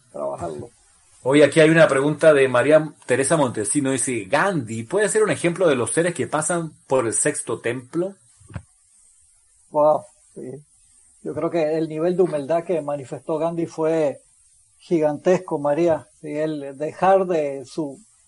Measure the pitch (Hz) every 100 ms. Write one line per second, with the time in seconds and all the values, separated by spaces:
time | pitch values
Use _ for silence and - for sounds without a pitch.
0 | _ 71 71 69 82 76 - _ _ _
1 | _ _ 123 147 143 160 156 165 151 135
2 | 143 151 160 143 131 123 131 156 156 -
3 | - 131 135 165 131 107 104 151 135 131
4 | 131 117 95 143 190 175 107 113 113 196
5 | 202 220 208 135 170 170 175 127 110 -
6 | 175 165 120 147 156 170 160 - - 131
7 | 113 104 147 147 - 113 117 127 120 165
8 | 185 196 _ _ - - - _ _ _
9 | _ _ _ _ _ _ _ 151 151 147
10 | - _ _ 180 131 135 147 _ _ _
11 | _ _ 156 147 160 170 151 160 160 156
12 | 175 180 175 151 135 170 170 165 143 143
13 | 127 143 - 156 165 170 165 - 160 160
14 | 147 127 _ _ _ _ _ _ - 170
15 | 151 143 185 180 - 156 143 147 170 151
16 | - _ 156 147 156 151 139 135 151 -
17 | 185 196 185 165 147 135 127 - 147 135
18 | - _